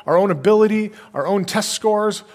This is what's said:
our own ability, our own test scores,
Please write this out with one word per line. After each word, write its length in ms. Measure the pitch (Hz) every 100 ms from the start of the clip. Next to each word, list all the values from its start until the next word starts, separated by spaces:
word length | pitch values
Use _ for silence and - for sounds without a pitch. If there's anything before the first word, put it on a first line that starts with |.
| -
our 100 | 170
own 140 | 196
ability, 600 | 156 139 214 214 214 214 - -
our 140 | 139 143
own 180 | 202 180
test 280 | 220 208
scores, 500 | - 220 208 214 202 -